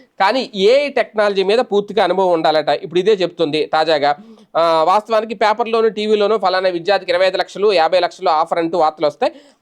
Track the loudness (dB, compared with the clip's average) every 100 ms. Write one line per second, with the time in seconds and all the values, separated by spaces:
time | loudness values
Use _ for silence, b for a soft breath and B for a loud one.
0 | B -2 0 0 -4 0 2 2 0 -2
1 | -4 -2 -2 0 0 0 0 -2 -2 0
2 | 0 0 0 2 2 0 0 -2 -2 -2
3 | 0 0 -2 -2 -2 -2 -2 0 2 2
4 | 0 -2 -8 -20 B 0 2 2 2 0
5 | 0 -2 -2 0 0 0 -2 0 0 -2
6 | -2 0 0 0 0 0 0 -2 0 0
7 | 0 0 0 0 -4 -2 0 2 2 2
8 | 0 -2 0 0 0 -2 -2 0 0 0
9 | -4 -2 -4 -4 B B